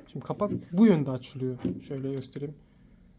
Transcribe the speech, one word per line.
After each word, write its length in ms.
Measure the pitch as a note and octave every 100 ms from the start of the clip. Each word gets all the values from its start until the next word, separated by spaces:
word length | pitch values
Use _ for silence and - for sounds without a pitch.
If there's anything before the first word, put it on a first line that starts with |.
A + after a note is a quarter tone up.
| -
Şimdi 180 | - -
kapak 260 | D3 G#3 A#2+ -
bu 140 | E3+ A3+
yönde 260 | D#3+ C3+
açılıyor. 460 | C3 - C3 B2+ B2+ - C3 -
Şöyle 240 | C#3 C3+
göstereyim. 440 | C3+ - C#3 C#3+ D3 - _ - - -